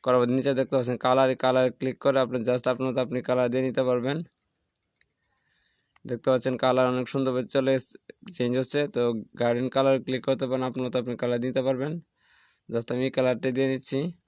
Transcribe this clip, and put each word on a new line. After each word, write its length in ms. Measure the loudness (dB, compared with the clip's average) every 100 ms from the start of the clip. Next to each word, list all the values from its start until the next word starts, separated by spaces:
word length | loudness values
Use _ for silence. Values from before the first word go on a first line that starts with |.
করার 140 | 4 4
পর 80 | 4 2
নিচে 140 | 0 0
দেখতে 140 | 0 0
পাচ্ছেন 200 | 0 0 2
কালার, 220 | 4 4
এই 40 | 4
কালারে 260 | 2 4 2 0
ক্লিক 180 | -6 0
করে 140 | 0 2 0
আপনি 120 | -2 -2
just 160 | 0 0
আপনার 140 | -2 -2
মতো 120 | -2 -2
আপনি 120 | -4 -2
কালার 180 | 0 0
দিয়ে 120 | 0 -2
নিতে 160 | 0 0
পারবেন। 300 | 0 -2 -6 -8 _ _ _ _ _ _ _ _ _ _ _ _ _ _ _ _ _ -10
দেখতে 220 | -4 0
পাচ্ছেন 240 | 2 2 0
কালার 220 | 2 4 4
অনেক 140 | 2 -2
সুন্দরভাবে 300 | -2 0 -2 -2 0
চলে 160 | 2 0
এস-, 180 | -2 -18 _ -20 -20 -4
চেঞ্জ 160 | -2 0
হচ্ছে। 200 | -2 -2 -2 0
তো 60 | 0 -2 -8 -2
গার্ডেন 280 | 0 0 0 2
কালার 200 | 2 2 0
ক্লিক 160 | -4 -2
করতে 180 | -2 0
পারেন, 140 | -2 -4
আপনার 140 | -4 -4
মতো 120 | -4
আপনি 120 | -4 -4
কালার 180 | -2 -2 -2
দিতে 160 | -2 -2
পারবেন। 240 | -2 -4 -8 -12 _ _ _ _ _ _
just 180 | -6 -4
আমি 100 | -2 -2
এই 40 | 0
কালারটি 320 | 0 0 -2 0
দিয়ে 120 | 0
নিচ্ছি। 260 | -2 -4 -4 -4 -8